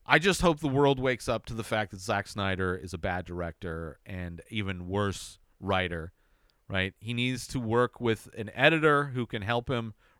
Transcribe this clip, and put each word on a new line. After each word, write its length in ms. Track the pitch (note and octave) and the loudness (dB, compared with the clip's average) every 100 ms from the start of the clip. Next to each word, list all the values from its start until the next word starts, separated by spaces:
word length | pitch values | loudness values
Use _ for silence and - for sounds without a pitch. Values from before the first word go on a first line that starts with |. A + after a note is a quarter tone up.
I 140 | - D3+ | 2 4
just 240 | F#3+ F3 | 4 4
hope 180 | F3+ D3+ | 4 4
the 80 | D#3 | 2
world 320 | C3 C#3 C3+ | 4 4 4
wakes 280 | C3 A#2+ - | 2 0 -2
up 180 | A2+ - | -4 -4
to 80 | |
the 100 | A2+ | -8
fact 260 | G#2+ A2 G#2 | -2 -2 -2
that 100 | F#2+ | -4
Zack 280 | G2 G2+ - | -2 -2 -2
Snyder 480 | A2 G2 F#2 F#2 F2+ | -2 -2 0 0 -2
is 160 | F2+ | -6
a 60 | E2+ | -6
bad 260 | F#2+ F2+ | -4 -4
director 760 | F2 F2 E2+ - F2+ E2 D#2+ - | -6 -6 -8 -8 -8 -8 -8 -12
and 380 | - F#2 F2 E2+ - | -12 -10 -10 -12 -8
even 360 | A2 G2 F2+ F2+ | -6 -4 -6 -4
worse 520 | G2+ G2+ F2+ - - _ - | 0 0 -2 -10 -18 _ -8
writer, 540 | F#2+ F#2+ F2+ E2+ D#2+ - _ _ _ _ - | 0 0 0 -4 -8 -14 _ _ _ _ -6
right? 260 | F#2+ F#2+ - | -2 -2 -4
He 120 | A2 | -8
needs 340 | A#2+ B2 B2 - | -2 -2 -2 -4
to 100 | C3+ | -4
work 420 | A2 A#2 B2 - | 2 2 2 2
with 280 | A#2+ A2 - - | 0 0 -2 -10
an 140 | G#2 | -8
editor 520 | - D3 D#3+ D#3 C#3+ C#3+ | 2 4 6 4 4 2
who 200 | B2+ A#2 | -4 -6
can 160 | A2+ | -4
help 260 | G2+ A#2+ A#2+ | -2 -2 -2
him 260 | A#2+ A2+ - _ | -4 -4 -10 _